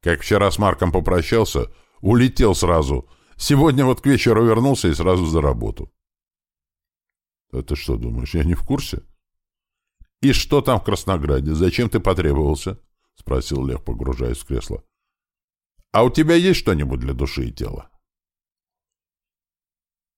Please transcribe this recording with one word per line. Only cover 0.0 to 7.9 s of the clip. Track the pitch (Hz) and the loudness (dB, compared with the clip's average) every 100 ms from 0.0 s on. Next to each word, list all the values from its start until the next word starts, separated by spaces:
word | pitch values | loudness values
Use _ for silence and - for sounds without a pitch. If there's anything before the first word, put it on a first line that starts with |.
Как | 87 80 | -2 -4
вчера | - 104 98 | 0 2 2
с | - | 2
Марком | 104 90 87 | 0 0 0
попрощался, | 92 82 92 85 113 104 80 60 - _ _ | 0 0 0 0 0 0 -2 -6 -10 _ _
улетел | 95 117 127 - 113 90 | 2 4 4 4 2 4
сразу. | 90 82 69 69 - _ _ - | 2 2 2 -4 -6 _ _ -12
Сегодня | - 139 156 131 131 | 0 4 4 4 2
вот | 123 | 2
к | 139 | 2
вечеру | 135 - 107 117 | 2 4 4 4
вернулся | 110 131 131 90 | 4 2 2 0
и | |
сразу | 76 85 92 80 | 0 2 2 2
за | 80 | 0
работу. — | 71 60 53 - - _ _ _ _ _ _ _ _ _ _ _ _ _ _ _ _ | 0 -2 -6 -8 -14 _ _ _ _ _ _ _ _ _ _ _ _ _ _ _ _
А | 64 | -10
ты | - 71 | -6 -8
что | - | -4